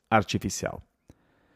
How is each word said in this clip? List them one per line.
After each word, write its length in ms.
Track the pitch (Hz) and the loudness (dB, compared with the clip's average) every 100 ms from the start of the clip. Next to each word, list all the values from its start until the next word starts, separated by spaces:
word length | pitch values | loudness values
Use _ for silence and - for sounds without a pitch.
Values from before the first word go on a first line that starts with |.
| - | 2
artificial. 720 | 110 98 101 98 - - - - _ _ _ _ _ _ | 2 4 -2 -2 -4 -6 -6 -16 _ _ _ _ _ _